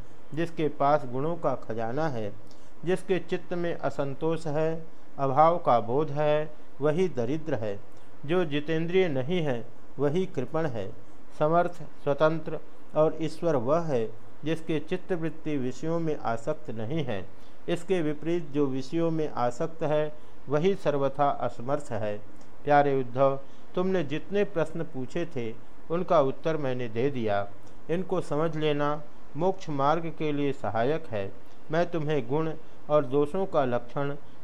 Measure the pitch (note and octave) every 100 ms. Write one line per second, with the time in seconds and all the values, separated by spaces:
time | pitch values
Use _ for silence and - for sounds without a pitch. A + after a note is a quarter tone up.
0 | - - - C#3+ E3 E3+ D3+ D3 C#3+ D3
1 | C3 B2 D3+ E3+ D#3+ B2 - A2+ A2+ C3+
2 | D#3+ A#2+ G#2 G2+ - - - - D#3 F#3
3 | - F3+ E3+ F3+ - F3 E3+ D3+ C#3+ -
4 | C#3 C3 D#3+ E3 D#3 D3 D#3+ D#3+ D#3 -
5 | - - C#3 C3 D#3 F3 C#3+ A#2+ A2 C3+
6 | D#3 C#3+ D3+ D3+ D#3 - - - C#3 D#3
7 | F#3 B2 A#2 D#3 D3+ A#2+ G#2+ G2+ - -
8 | - - C#3 F3+ E3 D3 D3 D#3+ E3 F#3
9 | F#3 C3 C3 F#3 D3+ A#2+ - - - -
10 | C#3 E3+ F#3 D3 B2 D#3 D#3+ A2+ G2 -
11 | - - - - D#3 E3 F3 - D3+ -
12 | D3 C#3+ D#3 E3 D#3+ - - - - D3+
13 | D#3 - D#3+ - E3+ C#3+ A#2 D#3+ E3 B2+
14 | G#2+ - - - D3 D#3+ E3 D3+ D3 F#3
15 | - F3+ D#3+ D#3 D#3+ D3 B2 A#2+ D#3+ E3+
16 | E3 C#3+ G#2+ A#2 - D3+ - A2+ A2 D#3+
17 | B2+ G2 - - - - - E3+ E3+ F#3
18 | D3+ D3 D#3 F3 D3 C#3 C#3 C3 C3 E3
19 | E3 D#3+ D3+ - B2 B2 E3 E3 D#3 D3+
20 | D3+ - - - - D3 F3+ F#3+ D#3 C#3
21 | C#3 C#3 C#3+ - B2 - A#2+ D3 - A2
22 | G#2+ G#2 - - - - C#3+ C#3+ C#3+ C3+
23 | B2 B2 C#3 C3+ - - - F#3 F#3 F#3
24 | C#3 D3+ - G3+ G3+ E3 D3+ E3 D#3 C3
25 | B2 E3+ E3 B2+ A2+ A2+ - - - E3+
26 | F#3 E3+ C3+ B2+ E3 D#3 C3+ B2 B2 A2
27 | C#3 B2+ G#2+ G2+ G2+ - - - - E3+
28 | F#3 F3+ - D3 E3 D#3 D3+ D3 D3 D3+
29 | - - - C#3 F#3 F#3 - C#3+ C#3 E3
30 | E3 - D3+ C#3+ C#3+ C3+ G#2 A2+ A#2+ D#3+
31 | - G#2+ G2 - - - - D#3+ F3 E3+
32 | D3 D3+ A2+ D3 D#3+ D#3 - - - D3+
33 | C3+ C#3+ D3 F#3+ F#3+ E3 C3 A#2+ - D3
34 | C#3+ C#3+ - -